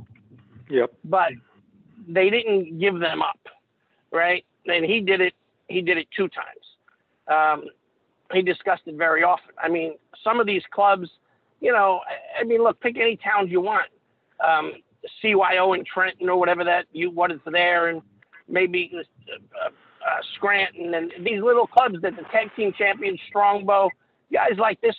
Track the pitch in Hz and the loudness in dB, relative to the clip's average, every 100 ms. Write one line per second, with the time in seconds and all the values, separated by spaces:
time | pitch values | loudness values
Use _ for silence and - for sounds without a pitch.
0 | 113 - _ - _ - - 135 113 - | -20 -20 _ -20 _ -20 -4 0 0 -4
1 | 151 185 170 123 _ _ _ _ _ - | -2 0 0 -2 _ _ _ _ _ -20
2 | 175 170 190 233 226 196 165 165 196 180 | -4 2 2 2 2 0 0 -2 -2 0
3 | 170 156 156 - - - _ _ _ _ | -2 -2 -4 -6 -16 -20 _ _ _ _
4 | _ 165 170 180 - _ - 175 160 226 | _ 0 0 0 -4 _ -4 -2 0 0
5 | 190 190 180 - _ _ - 180 175 170 | 2 2 2 -2 _ _ -8 -4 0 -2
6 | 156 - 185 - - - - _ _ _ | -2 -4 -4 -4 -12 -16 -20 _ _ _
7 | _ _ - 156 156 147 - - _ _ | _ _ -2 2 2 0 -4 -20 _ _
8 | _ _ _ 185 185 180 - 175 - 151 | _ _ _ 0 0 -2 -2 -4 -4 -2
9 | 165 160 170 180 - - 160 170 165 151 | 0 2 2 2 -4 -8 -2 -2 -4 -8
10 | _ - 220 233 208 190 - - 202 196 | _ -8 -2 0 0 -2 -4 0 2 2
11 | 175 - _ _ _ _ - 233 196 180 | -2 -16 _ _ _ _ 0 2 2 0
12 | - - - - 233 233 233 - 240 247 | -4 -12 -12 -6 0 2 2 0 -4 -2
13 | 233 220 202 208 190 180 190 208 - _ | -2 -2 -2 -2 0 -2 -2 -2 -4 _
14 | _ _ _ _ 160 160 156 - _ _ | _ _ _ _ 0 0 -2 -10 _ _
15 | - - 220 196 180 185 190 180 - - | -20 -6 0 2 2 2 2 0 -2 -2
16 | 185 - 180 180 175 175 175 175 - 160 | -2 -2 -2 2 2 2 2 0 -2 -6
17 | 175 170 175 156 - 170 175 175 170 165 | -6 -2 -2 -2 -4 0 2 2 0 -4
18 | - _ _ - - 180 185 180 170 170 | -10 _ _ -20 -6 0 0 0 -6 -10
19 | - _ - - - - - - _ _ | -16 _ -20 -20 -18 -10 -10 -10 _ _
20 | - - - - 202 202 190 - 170 170 | -6 -6 -8 -4 0 0 0 -6 -6 -4
21 | 170 180 185 214 226 240 233 - 254 180 | -6 -6 -6 0 2 4 4 4 2 0
22 | 180 - 156 220 214 - 208 185 202 202 | -6 -6 -4 -2 -2 -4 -4 0 0 0
23 | 202 180 - 202 202 202 196 202 190 - | -4 -6 -6 0 2 2 2 4 2 0
24 | _ _ _ - 196 190 220 190 233 | _ _ _ 0 0 2 0 2 -2